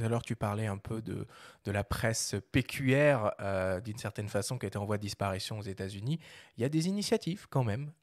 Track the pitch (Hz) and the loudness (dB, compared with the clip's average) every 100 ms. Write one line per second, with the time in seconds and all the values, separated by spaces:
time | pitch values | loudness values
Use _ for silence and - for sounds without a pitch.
0 | 113 117 - 117 104 104 110 98 - 113 | 2 0 0 -2 -2 0 -2 -4 -4 -6
1 | 107 101 104 - - - 101 101 101 - | -4 -6 -6 -12 -20 -10 -2 -2 0 0
2 | 117 110 - 101 - 139 - - 131 135 | 0 0 -2 -4 2 2 2 0 4 6
3 | 147 127 104 - 101 95 92 92 110 110 | 6 6 4 0 0 0 2 0 -4 -6
4 | 104 - 104 104 - 127 98 101 101 104 | -6 -4 -2 -2 -2 -4 -4 -2 -2 -2
5 | 101 - 98 95 - 110 101 95 98 98 | -2 -2 -2 -2 -4 -6 -6 -6 -6 -4
6 | 117 160 - - - - 127 156 170 202 | -4 -4 -6 -20 -14 -2 0 2 2 0
7 | - 220 - 185 - 139 113 110 147 - | 0 0 0 -6 0 2 2 0 -4 -8